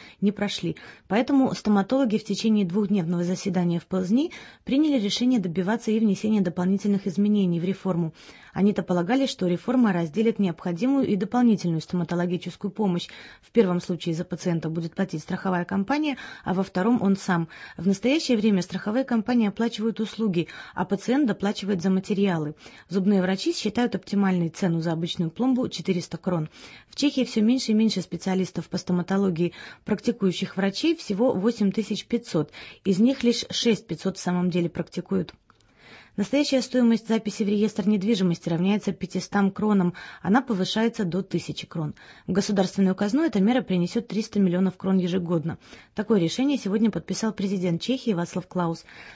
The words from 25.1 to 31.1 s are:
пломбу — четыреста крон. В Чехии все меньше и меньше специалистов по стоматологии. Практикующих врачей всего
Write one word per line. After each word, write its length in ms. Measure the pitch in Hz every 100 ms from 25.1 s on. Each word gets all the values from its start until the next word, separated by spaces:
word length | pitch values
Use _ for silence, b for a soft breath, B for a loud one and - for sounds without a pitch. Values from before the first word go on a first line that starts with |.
| - 165
пломбу — 380 | - 254 254 -
четыреста 480 | - 165 180 - 170
крон. 320 | - 175 156 B B B B
В 80 | -
Чехии 280 | 285 262
все 180 | 240 226
меньше 280 | 214 254 -
и 40 |
меньше 280 | 214 220 190
специалистов 680 | - 170 190 185 185 - -
по 100 | 185
стоматологии. 720 | - 180 175 190 196 160 175 B B B
Практикующих 720 | - 208 - 240 190 170 196 -
врачей 400 | 196 - 320 320
всего 360 | -